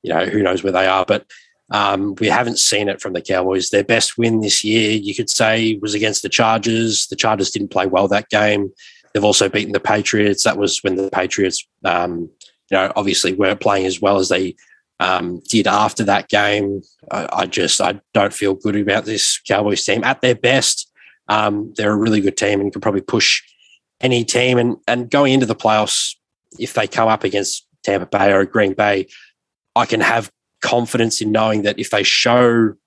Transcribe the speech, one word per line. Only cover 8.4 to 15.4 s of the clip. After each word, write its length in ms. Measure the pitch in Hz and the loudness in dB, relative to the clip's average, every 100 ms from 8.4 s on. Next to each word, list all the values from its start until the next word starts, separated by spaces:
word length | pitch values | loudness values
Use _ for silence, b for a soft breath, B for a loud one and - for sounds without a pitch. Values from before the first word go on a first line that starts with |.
| 104 104 98 _ B B B | 2 0 -2 _ B B B
They've 120 | 101 | 0
also 240 | 104 98 98 | 2 4 2
beaten 240 | 104 107 | 0 -2
the 80 | 98 | -4
Patriots. 640 | - 104 98 107 104 98 | 0 0 0 2 2 2
That 140 | 110 101 | 0 0
was 240 | 101 - | 0 0
when 140 | 101 92 | -2 -2
the 120 | 98 | -2
Patriots, 540 | 92 92 - 95 - - _ | -2 -2 0 0 -2 -10 _
um, 440 | 95 87 87 85 82 _ B B _ | -2 0 -2 -4 -10 _ B B _
you 60 | 95 | 0
know, 160 | 95 - | 0 0
obviously 360 | 101 90 92 | 0 0 0
weren't 280 | 92 95 104 | 0 0 2
playing 260 | 107 98 92 | 0 0 0
as 140 | 92 | 0
well 160 | 101 101 | 0 2
as 100 | 92 | 2
they, 280 | 92 95 - b b b _ | 0 -2 -8 b b b _
um, 400 | 90 92 87 87 | -2 0 -2 -8